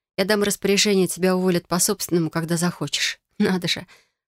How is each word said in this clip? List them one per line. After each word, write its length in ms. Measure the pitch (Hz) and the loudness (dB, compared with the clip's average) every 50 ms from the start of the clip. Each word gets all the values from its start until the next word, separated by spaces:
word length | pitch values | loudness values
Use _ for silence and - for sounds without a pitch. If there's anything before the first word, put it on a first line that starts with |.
| _ _ _ - | _ _ _ -4
"Я 80 | 196 | 0
дам 160 | 185 214 202 | 0 2 2
распоряжение, 680 | 202 202 202 - - 196 202 196 - 208 202 190 185 175 | 2 0 -2 -2 0 0 2 2 2 2 4 2 2 0
тебя 280 | - 170 175 185 185 | 0 0 0 0 2
уволят 320 | 185 185 185 180 175 - _ | 2 2 2 0 0 -2 _
по-собственному, 640 | 170 180 - - 202 - - - 165 175 160 156 | -2 0 0 0 0 -4 -4 -2 0 0 0 0
когда 280 | - 165 170 156 170 160 | -2 -4 -4 -2 -2 0
захочешь". 600 | 175 175 - - 143 143 - - - - - - _ _ _ - | 0 -2 -2 -4 -6 -6 -4 -4 -4 -4 -6 -8 _ _ _ -2
Надо 300 | 208 196 185 180 175 165 | 0 0 0 0 -2 -4
же. 180 | - - 175 - - _ _ _ _ _ _ | -4 -6 -8 -14 -20 _ _ _ _ _ _